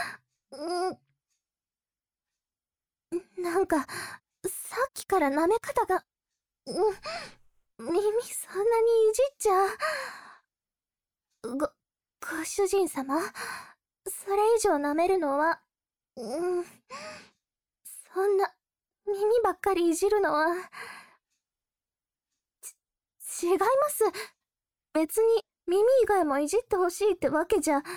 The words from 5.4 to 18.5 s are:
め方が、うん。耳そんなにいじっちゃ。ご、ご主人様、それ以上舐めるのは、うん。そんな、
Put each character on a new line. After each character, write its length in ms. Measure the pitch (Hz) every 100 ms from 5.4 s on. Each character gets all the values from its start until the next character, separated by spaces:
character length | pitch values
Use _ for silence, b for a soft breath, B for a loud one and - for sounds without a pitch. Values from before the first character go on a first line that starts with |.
| 330
め 140 | 453
方 260 | - 523 453
が、 180 | 370 - _ _ _ _ _ -
う 60 |
ん。 20 | - 415 381 622 679 B B _ _ _ -
耳 440 | 233 339 415 440
そ 280 | 480 - -
ん 40 | 381 427
な 140 | 453
に 280 | 453 453 440
い 20 |
じ 80 | 440
っ 140 | 539 -
ち 140 | 427
ゃ。 260 | 381 392 440 622 587 523 B B B B _ _ _ _ _ _ _ _ _
ご、 140 | 226 262
ご 140 | 302 _ _ _ _ - - 320
主 220 | 320 - 392
人 220 | 392 349
様、 440 | - 269 302 403 B B B B B _ _
そ 300 | - - -
れ 220 | 392 427 466
以 40 |
上 180 | 427 294
舐 160 | 294
め 120 | 294 349
る 120 | 381
の 200 | 302 277
は、 240 | 320 330 _ _ _ _ _ -
う 440 | 220 285 359 359
ん。 60 | 349 - - 539 622 622 B B _ _ _ _ - - -
そ 140 | 370 403
ん 100 | 392
な、 160 | 403